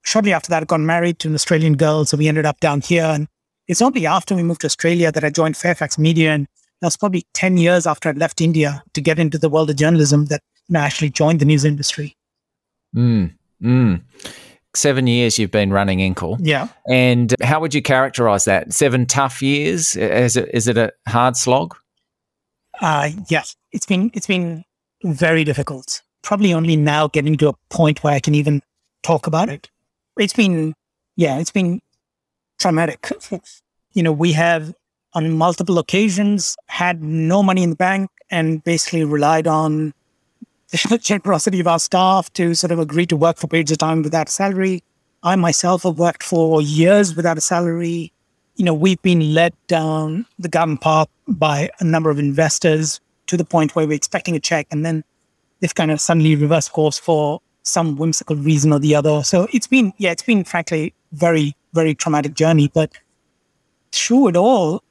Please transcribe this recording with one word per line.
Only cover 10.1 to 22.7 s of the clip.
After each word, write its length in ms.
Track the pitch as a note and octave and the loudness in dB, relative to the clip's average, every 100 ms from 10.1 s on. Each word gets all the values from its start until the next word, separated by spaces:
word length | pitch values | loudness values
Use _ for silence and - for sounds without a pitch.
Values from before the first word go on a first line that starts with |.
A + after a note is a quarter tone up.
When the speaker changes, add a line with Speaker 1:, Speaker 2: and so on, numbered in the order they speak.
| D3 D3 | 2 2
Speaker 1:
that, 140 | D3 _ _ _ | -4 _ _ _
you 60 | |
know, 60 | E3+ | -2
I 40 | |
actually 260 | C#3+ - D3+ | 0 -2 -4
joined 300 | - D#3 E3 | 0 0 2
the 40 | |
news 200 | D3+ D3+ | 4 4
industry. 520 | D3 C#3+ C#3+ - D3 _ _ _ _ _ _ _ _ | 2 -2 -6 -6 -10 _ _ _ _ _ _ _ _
Speaker 2:
Mm, 400 | - A#2+ A2+ F2 - _ _ | 0 2 2 -2 -6 _ _
mm. 400 | A2 B2+ A#2 F2 - _ - - - _ _ | 0 2 2 0 -6 _ -20 -20 -20 _ _
Seven 320 | - D3+ C3 B2+ | -2 0 2 2
years 320 | A#2+ A#2 G2+ | 2 2 0
you've 120 | G2+ | 0
been 220 | G#2+ G2 | 0 0
running 280 | G2 G2 F#2+ | 0 0 0
Inkle. 380 | F#2+ F#2 E2+ A2+ | 0 -2 -6 -4
Speaker 1:
Yeah. 280 | D#3+ C#3+ C#3 _ - | -2 -2 -4 _ -2
Speaker 2:
And 460 | B2+ B2+ A#2+ A#2+ B2 | 2 4 2 2 0
how 180 | A#2+ D3+ | 0 0
would 140 | D#3+ | 0
you 80 | C#3+ | -4
characterize 600 | - C3 C3 - A#2 G2+ | 0 0 0 0 0 2
that? 280 | - F#2+ - | 2 0 -2
Seven 320 | - C#3+ B2+ | 0 0 2
tough 380 | B2 C#3+ C3+ - | 0 0 -2 -2
years? 540 | C3+ C#3+ D3+ F3 D#3 - | -2 0 -2 -2 -4 -2
Is 400 | G#2 A#2 B2 A#2+ | -2 0 2 0
it, 120 | - | -2
is 140 | A#2+ A2+ | -2 0
it 100 | A#2 | 0
a 140 | A2 - - | 0 -4 -4
hard 280 | A#2 B2+ B2 | 0 0 0
slog? 380 | - C3 E3 - _ _ _ _ _ _ _ _ _ | 0 0 0 -12 _ _ _ _ _ _ _ _ _